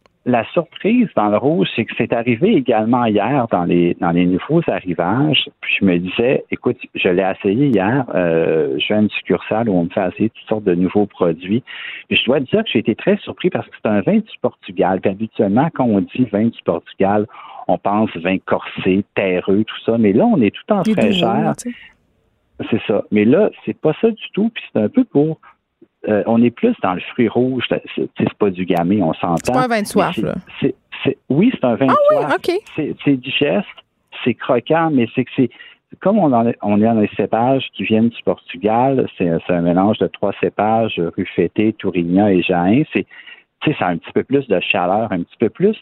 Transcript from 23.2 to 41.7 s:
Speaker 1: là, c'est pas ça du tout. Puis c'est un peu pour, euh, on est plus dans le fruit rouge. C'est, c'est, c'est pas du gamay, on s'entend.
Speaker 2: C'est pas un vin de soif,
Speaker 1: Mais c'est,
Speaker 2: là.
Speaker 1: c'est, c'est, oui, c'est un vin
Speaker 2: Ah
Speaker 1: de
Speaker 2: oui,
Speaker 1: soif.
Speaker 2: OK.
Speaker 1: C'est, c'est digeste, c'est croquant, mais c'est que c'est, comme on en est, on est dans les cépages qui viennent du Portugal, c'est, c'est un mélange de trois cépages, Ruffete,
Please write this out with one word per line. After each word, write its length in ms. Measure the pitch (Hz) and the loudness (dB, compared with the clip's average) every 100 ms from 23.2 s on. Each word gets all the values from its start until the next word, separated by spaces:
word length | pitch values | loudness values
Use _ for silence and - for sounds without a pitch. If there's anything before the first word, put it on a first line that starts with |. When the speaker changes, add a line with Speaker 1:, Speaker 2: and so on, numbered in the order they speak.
Speaker 1:
là, 260 | 107 160 214 - - | 4 4 2 -2 -8
c'est 120 | - | -4
pas 140 | 156 151 | -2 0
ça 80 | 226 | -2
du 200 | 214 - | -2 -6
tout. 160 | - 226 | -4 -4
Puis 100 | - - | -4 -6
c'est 60 | 113 | -2
un 80 | 107 | 0
peu 140 | - | 0
pour, 360 | 254 143 156 156 - _ _ _ - _ - | 0 2 0 -2 -12 _ _ _ -20 _ -2
euh, 140 | 104 101 | 0 2
on 160 | 117 | 2
est 80 | 120 | 2
plus 240 | 120 233 233 | 2 0 0
dans 140 | 95 92 | -2 -4
le 60 | - | -6
fruit 160 | - 110 | -2 0
rouge. 380 | 123 127 127 - | 2 0 -2 -2
C'est, 140 | - - - | -4 -4 -6
c'est, 140 | - - | -6 -2
c'est 160 | - | -4
pas 160 | - 104 | 0 -2
du 160 | 90 90 | -2 -2
gamay, 340 | 87 85 107 | 0 2 2
on 100 | 92 | 0
s'entend. 220 | - 92 80 | -2 -2 -2
Speaker 2:
C'est 100 | - | 0
pas 120 | 180 254 | 0 0
un 20 | |
vin 140 | 226 | -2
de 20 | 208 | -2
soif, 320 | 208 160 175 | 0 0 -2
Speaker 1:
Mais 60 | |
c'est, 40 | 180 | -4
Speaker 2:
là. 80 | - - - | -6 -10 -4
Speaker 1:
c'est, 160 | - - _ - | -4 -4 _ -6
c'est, 140 | - - _ | -4 -4 _
oui, 220 | 135 240 | 2 2
c'est 120 | - 127 | 2 0
un 80 | 110 | 2
vin 100 | 135 | 2
Speaker 2:
Ah 60 | |
Speaker 1:
de 220 | 605 587 605 | 4 4 2
Speaker 2:
oui, 60 | |
Speaker 1:
soif. 120 | - 370 | 0 -2
Speaker 2:
OK. 200 | - 370 - - | -2 -4 -6 -6
Speaker 1:
C'est, 200 | 147 - 147 | -6 -2 0
c'est 100 | 131 | 0
digeste, 500 | 131 - 147 196 - - _ _ _ - | -2 -2 0 0 -4 -14 _ _ _ -6
c'est 100 | 127 | -4
croquant, 560 | 110 - 123 - 160 165 | -4 0 -2 2 0 2
mais 160 | 139 113 | 2 0
c'est 120 | - 120 | -2 -4
que 60 | - | 0
c'est, 140 | 123 - - - _ - | -2 -2 -20 -20 _ -4
comme 160 | 185 214 | 0 2
on 160 | 156 | 4
en 140 | 117 117 | 2 2
est, 100 | - | -2
on 180 | 104 104 | 0 2
est 40 | 110 | 2
dans 140 | 113 | 2
les 120 | 104 - | 0 -2
cépages 500 | 98 110 123 135 - - | -2 0 2 0 -2 -8
qui 80 | |
viennent 260 | 98 110 117 | -2 2 2
du 140 | - - | 0 -4
Portugal, 840 | 87 - - 101 113 135 131 - - | -4 -8 -4 0 2 2 0 -2 -2
c'est, 100 | 87 80 - | -2 -2 0
c'est 80 | |
un 80 | 87 | 0
mélange 380 | 87 87 101 104 | 2 2 2 2
de 80 | - | -2
trois 260 | - 101 - | -2 -4 -2
cépages, 580 | 90 - 107 113 110 - 82 - | -4 0 0 0 0 -2 -4 -4
Ruffete, 640 | 92 - 85 - 107 | -4 -2 -2 0 0